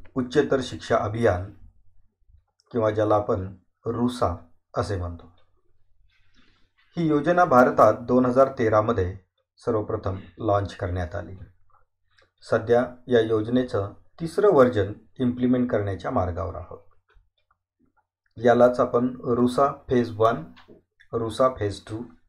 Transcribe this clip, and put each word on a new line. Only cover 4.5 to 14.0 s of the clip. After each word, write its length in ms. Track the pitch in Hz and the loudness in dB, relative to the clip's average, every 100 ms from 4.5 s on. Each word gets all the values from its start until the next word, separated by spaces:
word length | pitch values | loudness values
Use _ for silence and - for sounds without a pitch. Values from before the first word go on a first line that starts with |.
| _ _ 131 | _ _ -6
असे 200 | 101 95 | -4 -4
म्हणतो. 360 | 87 85 - _ _ _ _ _ _ _ _ _ _ _ _ _ _ _ _ 170 | -8 -12 -20 _ _ _ _ _ _ _ _ _ _ _ _ _ _ _ _ -4
ही 100 | 160 | 0
योजना 380 | 147 147 175 170 | 2 2 2 6
भारतात 480 | 123 123 131 110 | 6 6 6 4
दोन 320 | 110 120 123 127 | 4 0 2 2
हजार 220 | 123 131 - | 4 2 2
तेरा 220 | 110 107 | 2 2
मध्ये 360 | 110 101 92 101 _ _ _ _ 120 | 2 -2 -4 -6 _ _ _ _ -4
सर्वप्रथम 520 | 110 107 110 101 95 - - | -4 -4 -6 -6 -8 -14 -8
लाँच 360 | 110 101 101 - | -2 0 -2 -8
करण्यात 400 | 92 90 87 95 | -6 -6 -6 -10
आली. 200 | 95 95 - _ _ _ _ _ _ _ _ _ | -12 -16 -20 _ _ _ _ _ _ _ _ _
सध्या 440 | - 113 110 120 123 - - | -4 -4 2 0 0 -8 0
या 120 | 117 | 0
योजनेचं 760 | 110 110 113 127 127 104 98 - | 2 -2 0 -2 -2 -4 -6 -12